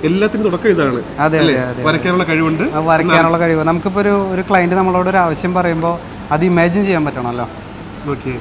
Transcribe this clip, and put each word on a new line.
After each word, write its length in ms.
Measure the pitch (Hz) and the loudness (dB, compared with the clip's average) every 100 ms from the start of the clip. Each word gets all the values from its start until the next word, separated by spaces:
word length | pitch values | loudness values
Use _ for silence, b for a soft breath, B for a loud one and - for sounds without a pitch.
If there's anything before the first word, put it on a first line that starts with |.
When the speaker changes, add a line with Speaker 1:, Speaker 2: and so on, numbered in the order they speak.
| 156 | 2
Speaker 1:
എല്ലാത്തിനും 380 | 185 208 208 | 2 0 0
തുടക്കം 260 | 214 175 233 | -2 0 2
ഇതാണ് 320 | 175 143 123 - - | 2 2 -2 -6 -2
Speaker 2:
അതെ, 200 | 151 156 | 0 2
Speaker 1:
അല്ലേ? 160 | 156 | 2
Speaker 2:
അതെ, 160 | 131 127 | 2 -2
അതെ. 120 | 123 | -2
Speaker 1:
വരയ്ക്കാനുള്ള 420 | 127 160 185 180 | -2 0 0 0
കഴിവുണ്ട്. 380 | 165 160 160 156 | 0 0 0 0
Speaker 2:
ആ, 180 | 240 151 | -2 -2
വരയ്ക്കാനുള്ള 580 | 160 160 170 160 165 165 | 2 2 4 4 4 2
കഴിവ്. 260 | 170 160 | 2 2
നമുക്കിപ്പോ 360 | 156 170 196 190 | 2 0 0 0
ഒരു, 300 | 202 202 196 | 2 2 0
ഒരു 100 | 185 190 | -4 0
ക്ലയന്റ് 240 | 196 170 | 2 2
നമ്മളോട് 360 | 185 185 180 180 | 2 2 2 2
ഒരു 60 | 190 | 2
ആവശ്യം 380 | 175 151 180 | 2 0 -2
പറയുമ്പോ 460 | 180 175 160 165 170 - - - | 0 0 0 -2 -4 -8 -14 -2
അത് 140 | 151 | 0
ഇമാജിൻ 400 | 180 175 170 185 | 2 4 2 2
ചെയ്യാൻ 200 | 196 175 | 0 0
പറ്റണമല്ലോ. 440 | 147 131 120 120 117 - - - - - 147 | -2 -4 -6 -6 -8 -10 -14 -14 -14 -12 -8
Speaker 1:
ഓക്കെ. 280 | 139 131 123 | -6 -6 -8